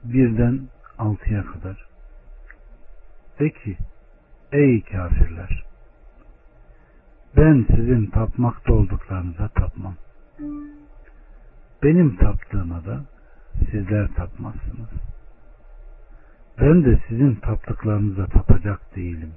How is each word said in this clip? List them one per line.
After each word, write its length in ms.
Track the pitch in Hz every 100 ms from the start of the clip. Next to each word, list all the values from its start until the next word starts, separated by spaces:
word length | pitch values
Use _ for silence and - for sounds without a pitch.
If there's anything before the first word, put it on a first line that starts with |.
Birden 560 | 117 127 123 110 120 135 131 - - -
altıya 460 | 107 101 - 104
kadar. 420 | - - 95 98 - - - - - - - - - - - - - - - -
De 100 | 151
ki, 260 | - 107 92 - - - _ _ - _
ey 300 | 143 143 113
kafirler! 840 | - 98 87 - - 82 92 - - - - _ - - - _ _ _ _ - _ _ _ _ _ 131
Ben 300 | 156 143 107 -
sizin 300 | 117 123 101
tapmakta 680 | - 110 - 123 - -
olduklarınıza 760 | 113 98 104 - 95 87 85 104
tapmam. 460 | - 90 - 95 90 - - - - 294 - 208 294 294 - - - - - - - - _
Benim 340 | 143 170 160 -
taptığıma 680 | - 98 - 101 85 85
da 200 | 85 123 143 - _ - - - -
sizler 380 | 107 92 104 101
tapmazsınız. 760 | - 87 - - - - - 113 - - - - - - - - - - - - - - _ - -
Ben 240 | 143 175
de 160 | 135 110 -
sizin 260 | 117 139
taptıklarınıza 920 | 110 - 107 - 110 107 104 104 98 95
tapacak 680 | - - 107 104 95 - 98
değilim. 360 | 87 82 80